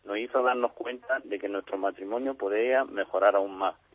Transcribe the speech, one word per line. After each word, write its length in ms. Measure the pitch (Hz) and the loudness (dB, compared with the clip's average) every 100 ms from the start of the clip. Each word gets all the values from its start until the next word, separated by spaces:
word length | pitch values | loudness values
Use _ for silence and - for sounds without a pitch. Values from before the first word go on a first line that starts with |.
nos 140 | 101 104 | -4 -4
hizo 240 | 120 135 | 0 2
darnos 300 | 123 123 120 | 2 2 -2
cuenta 480 | - 120 123 - - | -2 -8 -8 -4 -4
de 140 | - 98 | -2 -6
que 100 | 98 | -4
nuestro 300 | 98 - 98 | -6 -6 -2
matrimonio 560 | 98 95 98 117 135 | -2 -4 -6 -4 -4
podía 500 | 135 98 104 123 131 | -4 -2 0 4 2
mejorar 500 | 135 98 95 92 98 98 | 0 -4 -2 4 6 6
aún 200 | 98 95 | 2 -2
más, 200 | 95 - _ | -4 -4 _